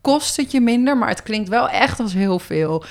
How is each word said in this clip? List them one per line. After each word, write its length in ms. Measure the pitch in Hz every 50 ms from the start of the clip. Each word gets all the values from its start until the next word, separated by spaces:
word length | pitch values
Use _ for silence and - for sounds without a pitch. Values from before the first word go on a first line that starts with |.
kost 360 | - 277 277 302 - - -
het 140 | - 285 277
je 100 | - 262
minder, 360 | 240 233 240 240 247 269 285
maar 120 | 247 220 -
het 140 | 190 - -
klinkt 260 | - 214 214 214 180
wel 200 | 202 240 247 -
echt 300 | - - 254 - - -
als 140 | 240 208 180
heel 260 | 190 196 196 185 175
veel. 440 | - - - 156 156 156 160 160 - -